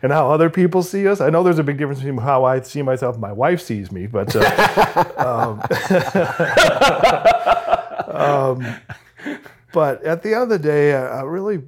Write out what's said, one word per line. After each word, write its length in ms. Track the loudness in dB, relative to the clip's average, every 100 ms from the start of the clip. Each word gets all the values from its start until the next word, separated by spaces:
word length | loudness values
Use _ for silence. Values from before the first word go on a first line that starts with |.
and 120 | 2
how 180 | 2 2
other 180 | 4 2
people 360 | 4 2 2
see 240 | -2 0 0
us. 120 | 2
I 80 | 2
know 140 | 4
there's 160 | 2 2
a 60 |
big 120 | 0 -2
difference 220 | -4 -4
between 200 | -6 -4
how 260 | 0 2
I 160 | 4 0
see 220 | -4 -6
myself 340 | -2 -2 -2 -4
and 40 |
my 120 | -8
wife 280 | -2 0 0
sees 300 | -4 -8 -8
me, 160 | -10 -6
but, 300 | -4 -2 2
uh, 1200 | 2 2 2 2 0 0 -2 -2 -2 0 -2 -4 -4 -4 0 0 0 -2 -2 -2 0 4 4 4 2 4 2 4 2 2 2 0 0 -2 -4 -12 -10
<laughs> 0 |
um, 80 |
<laughs> 0 |
um, 680 | -2 0 2 0 -2 -6 -10 _ -20 _ -16 -12 -12 -16 -20 _
but 320 | 0 0 -2
at 180 | -4 -4
the 120 | -2
end 100 | -2
of 40 | 0
the 80 | 0
day, 360 | 2 4 4
I, 240 | 2 -2 -6
I 40 |
really 400 | -6 -6 -4 -6